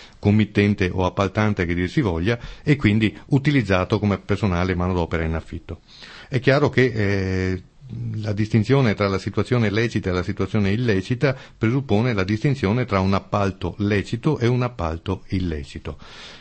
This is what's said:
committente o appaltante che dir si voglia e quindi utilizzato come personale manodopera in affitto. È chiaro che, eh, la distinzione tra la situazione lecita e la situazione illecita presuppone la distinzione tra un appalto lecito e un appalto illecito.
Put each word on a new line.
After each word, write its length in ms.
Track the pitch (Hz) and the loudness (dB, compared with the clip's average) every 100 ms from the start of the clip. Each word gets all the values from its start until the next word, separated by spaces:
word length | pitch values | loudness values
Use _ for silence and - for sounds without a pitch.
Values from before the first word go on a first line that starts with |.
| - - | -20 -2
committente 720 | 104 107 104 - 101 101 92 | 2 4 4 2 2 2 0
o 120 | 90 | 0
appaltante 640 | 90 - 95 107 107 98 85 | 0 0 0 0 0 0 -2
che 80 | |
dir 140 | 87 90 | -2 0
si 120 | - | 0
voglia 380 | 104 82 90 120 - - | 0 0 -2 -2 -8 -6
e 140 | - 143 | 0 2
quindi 400 | 107 110 107 - - | 2 4 2 -2 -2
utilizzato 680 | 139 139 143 98 92 92 104 | 0 2 2 2 2 2 2
come 200 | 104 92 | 2 0
personale 560 | - 101 104 87 92 | -2 0 0 0 0
manodopera 500 | 87 90 90 82 82 | 0 0 0 0 -2
in 100 | 82 | -2
affitto. 460 | 80 - 78 - - - - - - - | -4 -6 -12 -12 -16 -16 -20 -20 -20 -6
È 100 | 127 | 0
chiaro 320 | 135 135 139 | 2 4 4
che, 140 | 131 127 | 4 2
eh, 680 | 113 98 98 95 92 92 90 - _ 131 117 117 110 | 2 0 0 0 -2 -2 -4 -8 _ -14 -10 -8 -6
la 100 | 107 | -4
distinzione 640 | 101 107 113 104 135 120 | -2 2 2 4 4 4
tra 140 | 95 101 | 2 0
la 100 | 95 | 0
situazione 520 | 107 101 95 123 107 | -2 -4 0 0 2
lecita 400 | 101 117 110 98 | 0 0 -2 -2
e 20 | |
la 100 | 90 | -2
situazione 480 | 87 101 95 110 98 | -2 -4 -2 0 0
illecita 640 | 107 123 95 95 123 143 131 - - | 0 2 0 0 0 0 -2 -10 -2
presuppone 560 | 113 135 131 104 127 | 0 0 0 2 2
la 100 | 104 | 0
distinzione 600 | 95 107 151 131 95 120 | 0 0 0 0 0 0
tra 160 | 123 95 | 0 0
un 140 | 95 | 2
appalto 600 | 98 - 104 98 95 87 90 | 0 0 -2 0 -2 -6 -2
lecito 600 | 104 104 90 113 156 143 | 0 0 -2 -2 -2 0
e 80 | 113 | 0
un 160 | 123 | 0
appalto 640 | 123 123 85 82 - 92 - | -2 -4 -6 -4 -6 -8 -4
illecito. 680 | 98 90 78 69 - - 71 - - - - | -4 -2 -4 -8 -12 -12 -14 -16 -20 -20 -20